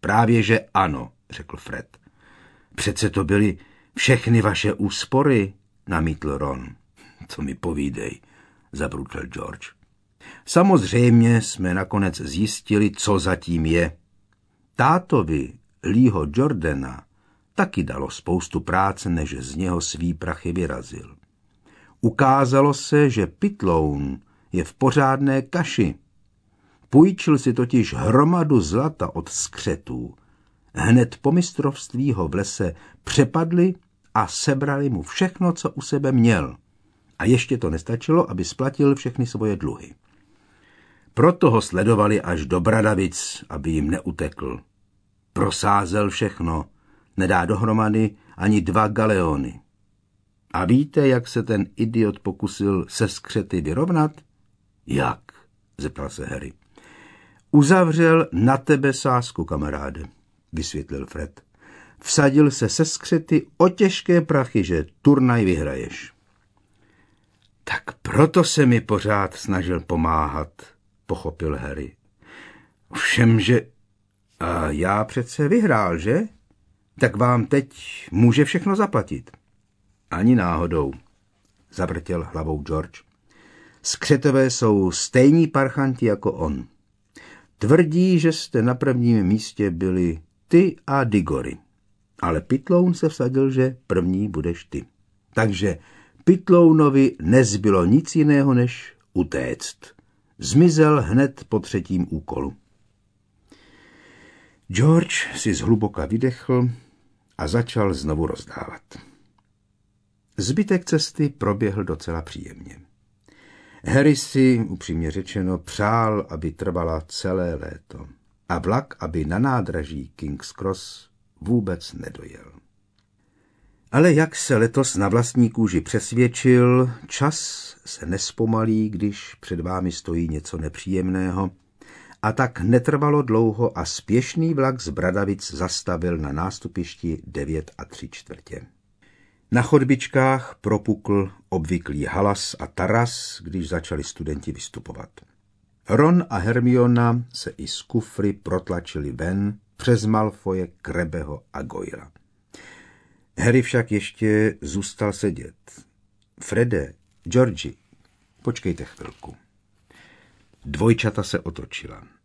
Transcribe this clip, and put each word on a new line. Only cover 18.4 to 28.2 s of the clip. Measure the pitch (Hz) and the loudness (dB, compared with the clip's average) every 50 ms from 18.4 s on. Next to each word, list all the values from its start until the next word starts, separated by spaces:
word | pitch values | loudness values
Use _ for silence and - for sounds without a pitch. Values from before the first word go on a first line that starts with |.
| 87 - - - | -4 -4 -8 -8
práce, | - - - 92 95 98 95 - - 98 | -6 -2 -2 0 0 0 -2 -4 -4 -4
než | 87 82 78 76 - 65 | -2 -2 -2 -4 -6 -10
z | 64 65 69 | -12 -10 -8
něho | 76 90 92 90 85 | -6 -4 -2 -2 -4
svý | 78 - - 73 80 87 82 | -4 -6 -8 -4 -4 -4 -4
prachy | 78 - 82 80 - - 90 85 | -4 -6 -8 -8 -8 -6 -6 -4
vyrazil. | 87 87 76 73 62 62 - - - - - - _ _ _ _ _ _ _ _ _ _ _ _ _ _ _ _ _ | -4 -4 -4 -6 -8 -10 -14 -16 -18 -18 -20 -20 _ _ _ _ _ _ _ _ _ _ _ _ _ _ _ _ _
Ukázalo | - 113 - - 135 135 131 135 139 123 127 135 139 143 143 | -2 -2 2 2 2 4 4 4 2 2 4 4 4 4 2
se, | 143 - - - 147 147 139 | -2 -4 0 2 4 4 4
že | 120 110 98 | 2 0 -2
Pitloun | 85 - _ - 208 202 - - 95 85 80 78 76 73 71 71 69 67 64 _ _ _ _ _ _ - | -4 -4 _ -4 -4 -2 -2 0 0 2 2 2 0 -2 -2 -4 -6 -6 -8 _ _ _ _ _ _ -4
je | 90 85 | -4 -4
v | - - | -4 -6
pořádné | _ 131 135 127 147 139 135 135 135 143 139 135 135 131 | _ 0 2 2 4 2 2 2 0 0 0 0 0 -2
kaši. | - - 170 165 - - - 110 82 73 - _ _ _ _ _ _ _ _ _ _ _ _ _ _ _ _ _ _ | -4 -4 -4 -4 -4 0 0 0 0 0 -6 _ _ _ _ _ _ _ _ _ _ _ _ _ _ _ _ _ _
Půjčil | - 135 160 170 180 180 - - 151 135 | 6 6 6 6 6 0 0 2 2 2
si | - 135 120 | 2 0 0
totiž | 123 123 120 123 127 110 98 - | 0 -2 0 2 0 0 0 -2
hromadu | 120 131 110 110 127 | -4 -2 2 4 4